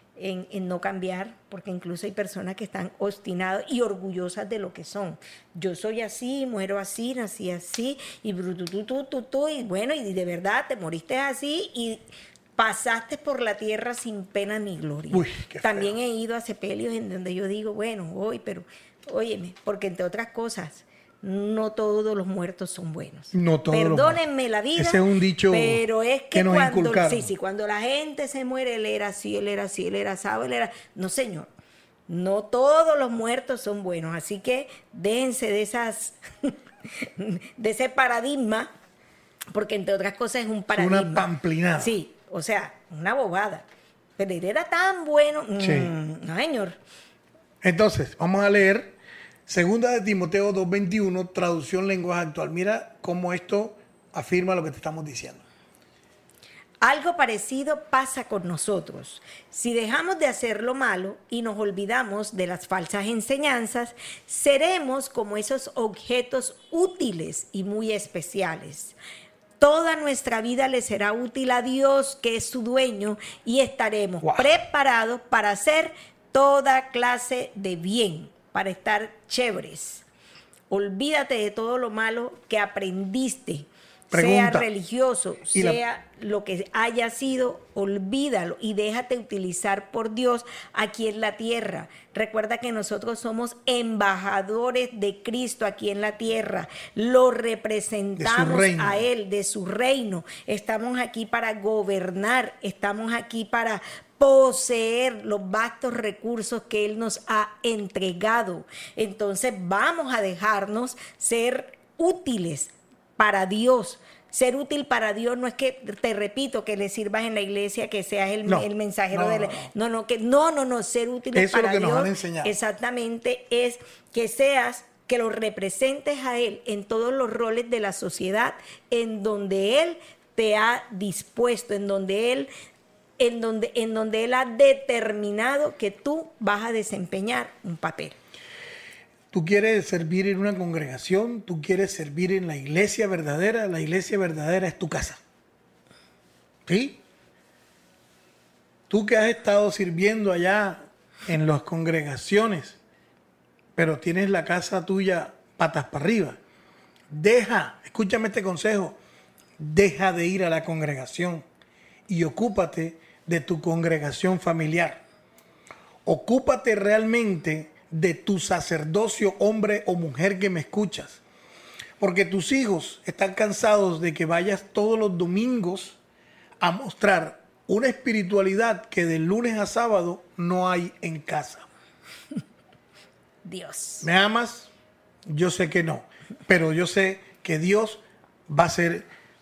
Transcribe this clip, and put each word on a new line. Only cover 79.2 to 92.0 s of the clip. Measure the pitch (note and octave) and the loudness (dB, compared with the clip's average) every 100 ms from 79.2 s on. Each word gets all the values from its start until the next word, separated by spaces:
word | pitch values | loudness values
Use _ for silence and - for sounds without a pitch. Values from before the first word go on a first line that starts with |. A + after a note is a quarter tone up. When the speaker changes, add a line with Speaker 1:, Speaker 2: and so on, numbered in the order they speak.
| - | -6
Speaker 1:
chéveres. | - A#3+ F#3 D#3 D#3 - - - _ - - - - _ | 0 0 -2 -8 -12 -14 -14 -20 _ -20 -20 -20 -20 _
Olvídate | G3 G3+ F#3+ C#4+ D4+ C4+ | -2 -2 -2 0 0 2
de | A#3+ G#3 | 0 -2
todo | G#3 A3+ B3+ | -2 -2 -2
lo | A#3+ | -2
malo | G#3+ A3 A#3 B3 - _ | -2 -2 -2 -6 -10 _
que | G#3+ | 0
aprendiste, | G3+ G3+ F#3+ F#3 G3 B3 C4 - - C#3+ - - - - _ | 0 -2 -4 -4 -2 -2 -2 -4 -6 -8 -8 -20 -20 -20 _
sea | - | 4
Speaker 2:
Pregunta. | E3 G3+ A#3+ - | 6 6 6 4
Speaker 1:
religioso, | A3+ G3+ E3+ B3 C4 A3+ F#3 - - | 2 -2 -4 2 2 2 -4 -8 0
Speaker 2:
Y | F#3+ | 4
la | A3+ | 4
Speaker 1:
sea | A#3 A#3 - - - | 2 -2 -6 -12 -10
lo | G#3+ G3+ | -4 -2
que | G3+ F3+ - | -2 -6 -2
haya | A3+ A#3 A#3 A#3 | 0 0 2 -2
sido, | - C4+ B3+ B3 - - | -2 -2 0 -2 -4 -10
olvídalo | - G3 G3+ F#3+ C4+ C#4+ G#3 E3+ - | -4 -2 -2 -2 -2 0 0 -2 -4
y | A3 | -4
déjate | G3+ G#3+ A#3 B3 B3 | -2 0 -2 -2 -4
utilizar | G#3 G3+ F#3 F3 G#3 G3 G3+ | -4 -6 -4 -2 -2 -2 -4
por | A3+ A3 | -6 -4
Dios | A3 B3 A#3+ - - - | 0 2 0 -4 -16 -8
aquí | - G#3+ A3 A3 | -4 -4 -2 -4
en | G#3+ | -2
la | G#3+ G#3 | -4 -2
tierra. | A3+ A#3 G#3 G3 - - | -4 -2 -4 -8 -12 -18